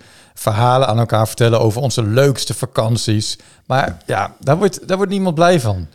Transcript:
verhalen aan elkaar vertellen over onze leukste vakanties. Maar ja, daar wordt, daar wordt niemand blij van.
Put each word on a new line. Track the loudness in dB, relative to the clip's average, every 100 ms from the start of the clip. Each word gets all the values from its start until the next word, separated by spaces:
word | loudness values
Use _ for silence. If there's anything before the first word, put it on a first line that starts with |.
| -18 -20 -20
verhalen | -6 -2 2 2 4 2
aan | 2
elkaar | 0 0 0
vertellen | 0 2 4
over | 2 0
onze | -2 -2
leukste | 0 2 2 2 -4
vakanties. | -6 -6 -2 0 -2 0 -2 -2 -8 -16 _ -4
Maar | -2 -2 -6 -6
ja, | -4 -4 -6
daar | -2 0
wordt, | 0 -2 -6
daar | -4
wordt | -2
niemand | -2 -2 2
blij | 4 4
van. | 2 -2 -6